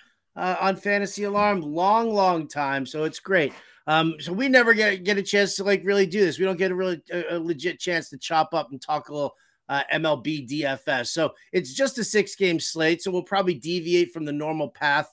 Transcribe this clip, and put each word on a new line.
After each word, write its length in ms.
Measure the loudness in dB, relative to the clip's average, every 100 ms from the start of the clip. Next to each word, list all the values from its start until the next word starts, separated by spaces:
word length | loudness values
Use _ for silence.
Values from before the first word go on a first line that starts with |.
| _ _ _ -6
uh, 200 | -4 0
on 160 | 0 0
Fantasy 500 | 0 0 -2 -4 -2
Alarm. 360 | 2 2 2
Long, 500 | -2 0 4 4 4
long 360 | 4 4 2 -2
time. 400 | -4 -2 -2 -4
So 160 | -4
it's 160 | -4 -4
great. 340 | 0 2 2 -2 -18 _ 0
Um, 300 | 2 2 -2
so 100 | -6
we 160 | -2 4
never 260 | 6 6
get, 300 | 4 4 0
get 140 | 0 -2
a 40 |
chance 360 | 0 2 2 0
to, 80 | 0
like, 160 | 0
really 220 | 2 2 2
do 160 | 4
this. 180 | 2 2
We 60 | 0
don't 120 | 0
get 140 | -2
a 40 | 0
really, 280 | -2 -4 -6
a, 240 | -6 -4 -4
a 20 |
legit 440 | -4 -4 -4 -4
chance 280 | -4 -4 -4
to 60 | -12
chop 360 | 0 0 2
up 180 | -2 -4
and 100 | -10
talk 280 | -6 -6 -4
a 40 |
little, 220 | -6 -6 -6 _ _ -4
uh, 160 | -4 0
M 160 | 0 0
L 100 | 0
B 260 | -2 -6
D 240 | -6 -4 -4
F 220 | -4 -2
S. 240 | -2 -2
So 220 | -2 -2 -2 _
it's 220 | -4 -4
just 240 | -2 -2 -2
a 60 | 0
six-game 560 | 0 0 0 0 0
slate. 400 | -2 0 0 0
So 100 | -2
we'll 120 | -4
probably 320 | -2 0 0 -2
deviate 580 | -4 -4 0 2 2
from 100 | -2
the 80 | -6
normal 380 | -4 -4 -4 -6
path 400 | -2 0 2 0